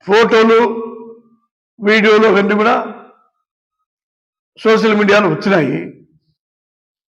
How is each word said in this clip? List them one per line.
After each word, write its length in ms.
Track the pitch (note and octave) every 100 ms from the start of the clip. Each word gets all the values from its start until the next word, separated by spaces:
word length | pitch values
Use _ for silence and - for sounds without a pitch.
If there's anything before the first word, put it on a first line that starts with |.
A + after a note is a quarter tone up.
| -
ఫోటోలు, 520 | C#3 A3 A3 A3 A3+ A#3 A3+ - - - - _ _ _ _ _ _
వీడియోలు 460 | G3+ A3 G3 C4 A3
అవన్నీ 280 | F#3+ G3
కూడా 220 | G#3 A3 B3+ - - - _ _ _ _ _ _ _ _ _ _ _ _ _ _ _
సోషల్ 380 | A3 A3 A3 G#3
మీడియాలో 320 | G#3 G3+ G3
వచ్చినాయి. 500 | D3+ G3+ F#3+ C3+ D#3 - - _ _ _ _ _ _ _ _ _ _ _